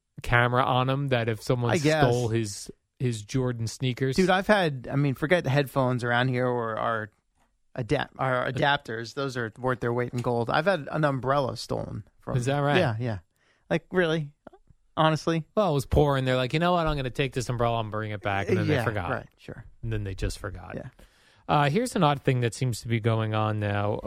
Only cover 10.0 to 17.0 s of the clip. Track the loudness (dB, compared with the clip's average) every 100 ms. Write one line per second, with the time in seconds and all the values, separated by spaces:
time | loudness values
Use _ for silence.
10 | -2 -2 -2 -2 0 2 2 0 -2 0
11 | 0 0 0 0 0 -6 -6 -6 -6 -10
12 | -14 _ -6 -4 0 0 2 2 2 -2
13 | -4 -6 -10 _ _ _ _ -4 -2 0
14 | 2 0 -2 -10 -20 -20 _ _ _ 0
15 | 2 2 0 -2 -2 0 2 2 2 4
16 | 4 4 2 0 0 0 2 2 0 0